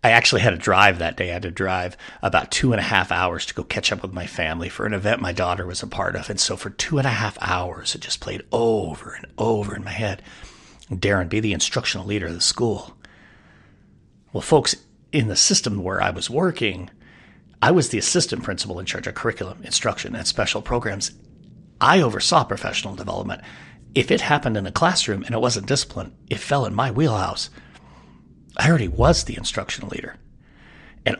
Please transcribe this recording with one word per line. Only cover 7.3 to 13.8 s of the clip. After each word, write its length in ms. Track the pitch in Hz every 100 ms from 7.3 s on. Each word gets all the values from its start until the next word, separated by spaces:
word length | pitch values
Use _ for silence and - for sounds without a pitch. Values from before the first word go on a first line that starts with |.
| -
hours, 540 | - 90 90 - -
it 60 | -
just 200 | - -
played 220 | - - -
over 600 | 117 117 110 85 76 -
and 140 | - - -
over 400 | 110 110 101 104
in 80 |
my 60 | 98
head. 320 | 95 107 90 - - - - - - -
"Darren, 380 | 92 98 101 87
be 120 | 104
the 120 | 107
instructional 540 | 101 - - - 98 98
leader 220 | 104 85
of 60 |
the 60 | 87
school." 560 | - - 120 98 - - - - - - - - - _